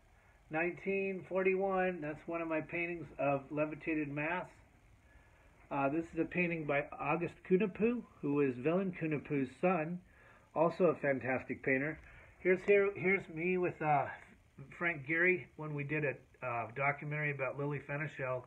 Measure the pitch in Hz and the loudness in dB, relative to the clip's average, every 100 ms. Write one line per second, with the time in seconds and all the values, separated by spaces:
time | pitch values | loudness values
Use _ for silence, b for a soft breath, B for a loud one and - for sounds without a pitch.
0 | _ b b b - 156 175 156 190 196 | _ b b b -6 -2 -2 -2 -2 -2
1 | 196 190 151 185 190 185 196 190 185 180 | -2 -4 -4 0 2 4 2 2 2 0
2 | 147 147 - 165 170 160 151 170 170 170 | -6 -8 -6 -4 -2 -2 -2 -4 -4 -6
3 | 147 - 139 139 135 147 156 151 - 156 | -10 -2 0 0 -2 -2 -2 -2 -2 -2
4 | 147 143 151 180 165 - - - - - | -2 -4 -2 -4 -6 -14 -20 -20 -20 -20
5 | b b b b b b - 143 139 156 | b b b b b b -8 0 0 0
6 | 165 160 160 170 175 170 147 143 143 - | -2 -2 -2 0 0 0 0 0 -2 -6
7 | 143 165 170 - - 185 214 180 220 240 | -2 0 -2 -6 2 2 2 2 0 0
8 | - - 147 143 143 123 131 175 190 175 | -6 -6 0 2 2 2 2 2 0 -2
9 | 165 147 - 147 131 - 180 180 156 180 | -2 -2 -2 -2 -2 0 2 2 0 -6
10 | - b b b b - 165 165 180 135 | -10 b b b b 2 2 6 4 4
11 | 143 135 120 127 - 123 - 131 147 156 | 2 0 0 -2 -2 -4 0 2 0 -6
12 | B B B B 180 185 - 202 196 - | B B B B 2 2 6 6 6 2
13 | 180 196 - 160 175 185 175 - 156 143 | 2 2 0 -4 0 2 0 0 2 2
14 | 117 - - - _ - 135 - 175 160 | 2 -6 -16 -20 _ -20 -18 -2 -2 -2
15 | 131 165 180 180 123 - 156 147 139 151 | -2 4 4 4 -2 -10 -8 -6 -4 -2
16 | 143 123 - - 127 117 113 123 139 139 | -2 -4 -12 -10 -6 -4 -6 -2 -2 -2
17 | 147 147 147 139 131 131 143 147 139 143 | -4 -4 -4 -2 -4 -4 -4 -4 -6 -6
18 | 151 - 131 127 | -6 -6 -4 -4